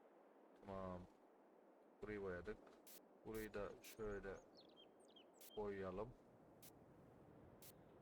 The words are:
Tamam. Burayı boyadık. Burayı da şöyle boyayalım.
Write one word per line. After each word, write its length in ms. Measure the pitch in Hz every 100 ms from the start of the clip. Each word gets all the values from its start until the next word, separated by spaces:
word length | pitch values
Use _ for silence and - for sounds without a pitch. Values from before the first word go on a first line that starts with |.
| - - - - - - 101
Tamam. 340 | 95 95 90 87 - - - - - - - - -
Burayı 200 | 104 104
boyadık. 360 | 98 87 87 110 - - - - - - -
Burayı 280 | 110 107
da 140 | 101 95 - - -
şöyle 380 | 107 101 95 87 - - - - - - - - - - - -
boyayalım. 520 | 104 98 95 92 113 - - - - - - - - - - - - - - - - - - -